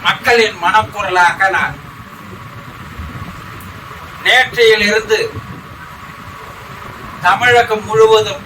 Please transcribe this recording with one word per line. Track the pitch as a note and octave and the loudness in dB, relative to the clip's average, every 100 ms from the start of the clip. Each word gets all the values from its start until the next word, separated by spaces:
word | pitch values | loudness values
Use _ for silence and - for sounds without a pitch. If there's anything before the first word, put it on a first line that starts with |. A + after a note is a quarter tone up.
மக்களின் | - F#3+ B3+ A#3+ G#3+ - | -2 -2 2 4 4 2
மனக்குரலாக | F3 G#3+ G#3+ G#3 G3 F#3 F3 F3+ F#3+ F3 | 2 2 2 -4 -2 4 4 4 0 2
நான் | C3+ C#3+ - - - - - - - - - - - - - - - - - - - - - - - - - | -2 -6 -16 -18 -18 -18 -18 -16 -16 -16 -16 -16 -16 -12 -12 -10 -12 -14 -14 -14 -14 -14 -14 -16 -16 -6 2
நேற்றையிலிருந்து | A#3+ B3+ A#3 A3+ G#3+ G#3 G#3+ G#3+ - - - - - - - - - - - - - - - - - - - - - E3 | 2 2 4 4 6 4 0 2 0 0 -6 -12 -16 -16 -18 -18 -18 -18 -18 -16 -16 -16 -16 -16 -16 -14 -14 -14 -2 0
தமிழகம் | G3+ B3 A#3+ A#3 G#3+ G3 | 2 6 4 4 -2 0
முழுவதும் | A3 A3 A3 G#3+ F#3+ | 6 8 6 4 -4